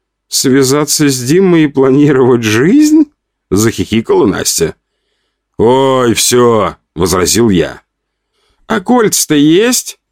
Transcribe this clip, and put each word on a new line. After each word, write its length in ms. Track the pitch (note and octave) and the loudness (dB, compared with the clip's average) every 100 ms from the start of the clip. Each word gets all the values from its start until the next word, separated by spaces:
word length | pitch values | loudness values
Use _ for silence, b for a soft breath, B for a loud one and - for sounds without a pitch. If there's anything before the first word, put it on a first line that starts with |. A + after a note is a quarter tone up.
| _ _ - | _ _ -10
"Связаться 800 | - C3+ C3+ C3 C#3+ D3 - C#3+ | -4 0 0 2 0 -2 -2 -2
с 160 | B2+ | -2
Димой 420 | B2 F3 F#3+ E3 D3+ | -2 0 2 2 0
и 20 | |
планировать 760 | C3+ C3 C3+ D3 C3 B2+ A#2+ | 0 0 2 2 2 2 2
жизнь?" 680 | A2 A2 D#3+ C#4+ D4+ D#4 D4 _ _ _ - | 0 0 2 2 4 2 0 _ _ _ -6
захихикала 720 | F#2+ A2+ - F#2 A2 A2 F#2+ G#2 | -2 -2 -2 -4 -4 0 0 0
Настя. 500 | E2+ E2+ - D#2+ - _ _ _ _ _ _ _ - | -2 -6 -4 -6 -8 _ _ _ _ _ _ _ -2
"Ой, 580 | A2+ C3 C3+ C3 A#2+ G#2 | 0 2 2 0 0 -2
всё!" 640 | - B2 A#2+ A2 F2+ - _ - | 0 2 2 2 -2 -6 _ -6
возразил 540 | F2+ F2+ F2 G2+ A#2 | -2 -2 -2 0 0
я. 340 | F2+ C#2+ B1 _ _ _ _ _ _ _ _ - | 0 -2 -8 _ _ _ _ _ _ _ _ -8
"А 140 | A3 | -6
кольца-то 560 | F#3 B3 G#3 - - D3 | -2 0 0 -2 -2 0
есть?" 640 | D3+ F3 A#3+ B3 - - _ | 2 2 0 -2 -8 -16 _